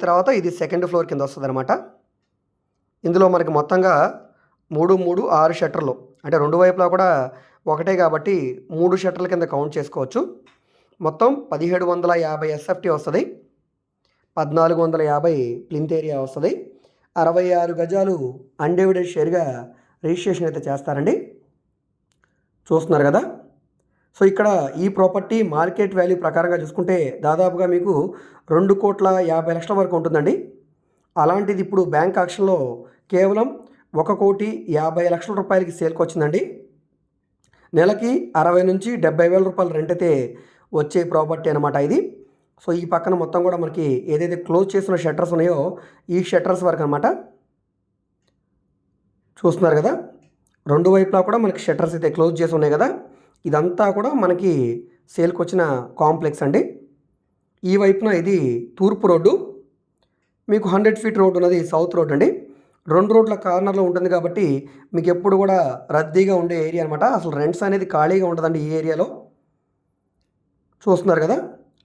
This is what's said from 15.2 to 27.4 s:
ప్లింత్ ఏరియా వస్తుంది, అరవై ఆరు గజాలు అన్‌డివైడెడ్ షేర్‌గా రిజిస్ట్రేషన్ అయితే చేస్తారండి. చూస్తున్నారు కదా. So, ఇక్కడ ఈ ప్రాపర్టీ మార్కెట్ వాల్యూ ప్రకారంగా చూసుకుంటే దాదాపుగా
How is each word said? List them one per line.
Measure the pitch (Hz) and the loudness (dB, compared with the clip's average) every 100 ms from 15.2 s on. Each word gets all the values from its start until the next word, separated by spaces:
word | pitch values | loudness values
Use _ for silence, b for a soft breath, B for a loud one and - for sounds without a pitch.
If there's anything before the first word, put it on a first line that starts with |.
| 170 151 123 117 - | 0 -2 -4 -8 -8
ప్లింత్ | 151 156 165 | -6 -4 -4
ఏరియా | 156 143 | -4 -6
వస్తుంది, | 135 - 160 370 - - b b b - | -8 -4 -4 -4 -10 -20 b b b -2
అరవై | 165 175 180 175 | 2 2 2 2
ఆరు | 170 170 | 0 -2
గజాలు | 170 190 196 175 127 127 - - | -2 -2 -2 -2 -6 -10 -18 -6
అన్‌డివైడెడ్ | 156 180 190 185 175 | -2 2 2 2 -2
షేర్‌గా | 165 156 175 147 123 120 b b b | -2 -2 0 -2 -6 -12 b b b
రిజిస్ట్రేషన్ | 156 175 196 165 165 | -4 -2 -2 -2 -4
అయితే | 156 160 | -4 -6
చేస్తారండి. | 139 - 143 143 370 - - _ _ _ _ _ _ _ _ _ _ _ _ - | -6 -4 -2 0 -2 -4 -18 _ _ _ _ _ _ _ _ _ _ _ _ -2
చూస్తున్నారు | 160 160 156 143 | 0 2 2 4
కదా. | 180 - - - _ _ _ _ _ _ - | 2 0 -8 -20 _ _ _ _ _ _ 2
So, | 196 | 2
ఇక్కడ | 196 208 190 139 143 | 4 2 2 -2 -2
ఈ | 190 190 | -2 2
ప్రాపర్టీ | 185 196 190 226 196 | 0 0 -2 -2 0
మార్కెట్ | 151 175 208 196 190 | 0 0 0 -2 0
వాల్యూ | 180 175 | 0 0
ప్రకారంగా | 160 160 175 175 | 0 0 0 -2
చూసుకుంటే | 156 - 175 185 147 - 151 | -4 -4 0 0 -2 -2 0
దాదాపుగా | 160 | 2